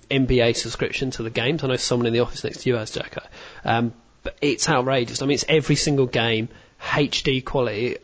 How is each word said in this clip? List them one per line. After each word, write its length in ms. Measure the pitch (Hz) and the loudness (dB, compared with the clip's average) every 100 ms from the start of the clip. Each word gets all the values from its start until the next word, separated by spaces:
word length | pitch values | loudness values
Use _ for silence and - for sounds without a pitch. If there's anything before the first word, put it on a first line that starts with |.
| - | -2
N 160 | 139 127 | 0 4
B 140 | 127 | 4
A 120 | 117 | 4
subscription 600 | 117 117 - - - 131 | 2 -2 -4 -4 -2 -4
to 100 | - | -4
the 80 | 113 | -4
games. 320 | 117 120 160 | -2 0 0
I 60 | 139 | 0
know 80 | 123 | -2
someone 300 | - 123 120 | 0 0 2
in 60 | |
the 80 | 117 | 2
office 220 | 120 - | 0 -2
next 200 | - - | -8 -4
to 80 | 127 | 0
you 60 | 117 | 0
has, 140 | 110 | -2
Jacko. 320 | - - - - - - - | -8 -8 -12 -14 -20 -20 -8
Um, 280 | - 117 120 - _ _ | -2 0 0 -4 _ _
but 140 | - - | -12 -2
it's 260 | 147 - - | 0 0 2
outrageous. 540 | 139 127 135 120 117 | 2 2 0 0 -2
I 40 | 139 | 0
mean, 80 | |
it's 100 | 135 - | 0 2
every 280 | 156 139 147 | 2 4 2
single 300 | 156 139 127 | 2 2 2
game, 420 | 123 117 110 123 - - - - | 2 2 0 -2 -8 -20 -14 -4
H 280 | 151 139 - | 0 0 0
D 180 | 156 131 | 0 -2
quality 560 | - 143 120 101 123 - | 0 0 0 0 -2 -4